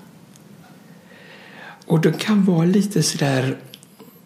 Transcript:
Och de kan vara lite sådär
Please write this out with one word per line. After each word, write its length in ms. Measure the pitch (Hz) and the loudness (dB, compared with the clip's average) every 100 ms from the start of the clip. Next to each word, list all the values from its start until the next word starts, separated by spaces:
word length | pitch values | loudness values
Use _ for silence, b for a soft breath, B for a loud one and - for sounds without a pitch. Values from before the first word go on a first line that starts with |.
| B - - - - - - B B B B B B B B B B B - | B -20 -20 -20 -20 -20 -20 B B B B B B B B B B B -2
Och 160 | 165 | 2
de 120 | 160 | 2
kan 320 | 156 - 208 190 | 0 0 2 2
vara 200 | 165 170 | 2 2
lite 380 | 202 196 - | 2 0 -2
sådär 540 | 147 - 143 131 131 135 - - - - - - | -2 -2 -2 -2 -2 -6 -14 -20 -20 -20 -20 -18